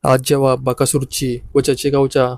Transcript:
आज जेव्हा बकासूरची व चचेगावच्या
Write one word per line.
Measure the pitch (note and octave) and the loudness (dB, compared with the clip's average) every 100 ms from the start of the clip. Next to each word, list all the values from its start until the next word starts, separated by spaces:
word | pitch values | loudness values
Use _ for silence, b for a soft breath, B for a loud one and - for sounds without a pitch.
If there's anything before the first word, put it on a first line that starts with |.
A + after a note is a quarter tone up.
आज | C#3 C3 C3 | 4 2 2
जेव्हा | C#3+ C3+ | 2 2
बकासूरची | C3 C3 B2 C3+ D3 C3 - C3+ A#2+ - | 0 -2 0 0 0 -2 -6 -4 -6 -2
व | C#3+ | 0
चचेगावच्या | C3+ B2+ C#3+ C#3 C3+ C#3 B2+ | 0 0 0 0 0 2 0